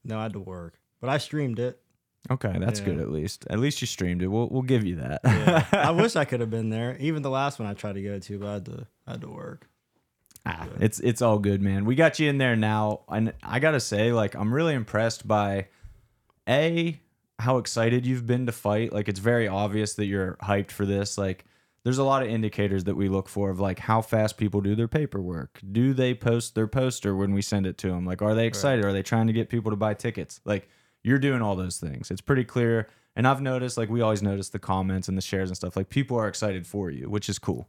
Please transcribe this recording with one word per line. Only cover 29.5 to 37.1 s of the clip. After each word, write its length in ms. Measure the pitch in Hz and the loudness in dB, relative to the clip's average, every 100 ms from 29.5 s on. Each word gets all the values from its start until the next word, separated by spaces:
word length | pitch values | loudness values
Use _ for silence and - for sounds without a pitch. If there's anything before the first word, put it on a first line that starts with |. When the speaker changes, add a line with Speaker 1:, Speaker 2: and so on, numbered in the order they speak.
| 117 107 | -2 -2
Speaker 2:
to 60 | 104 | 0
buy 180 | 107 | 0
tickets? 460 | 104 120 107 78 - | 0 -4 -6 -10 -10
Like, 240 | - 101 - _ _ _ | -4 -4 -4 _ _ _
you're 160 | 110 135 | 2 2
doing 240 | 139 127 | 4 2
all 140 | 110 95 | 0 0
those 220 | 92 - | -4 -6
things. 320 | 80 65 - | -8 -8 -8
It's 100 | 95 | -8
pretty 240 | - 135 | 0 0
clear. 440 | 117 127 117 113 107 _ _ - | 0 0 2 2 -2 _ _ 2
And 100 | 127 | 2
I've 160 | 135 | 2
noticed, 340 | 135 127 123 113 | 0 -2 -2 -4
like, 140 | 110 | -2
we 100 | 117 | 2
always 220 | 110 107 | 2 2
notice 260 | 101 98 95 | 0 -2 -4
the 100 | 101 | -8
comments 480 | - 95 95 95 95 | -2 0 0 -2 -2
and 100 | 95 | -4
the 40 | |
shares 280 | - 95 95 | -2 -2 -2
and 60 | 92 | -4
stuff. 200 | 90 98 | -4 -4
Like, 120 | 92 | -2
people 280 | 139 131 120 | -2 0 0
are 120 | 107 | -2
excited 380 | 95 104 92 85 | -2 -4 -4 -6
for 240 | 104 92 | -6 -6
you, 200 | 69 67 | -6 -4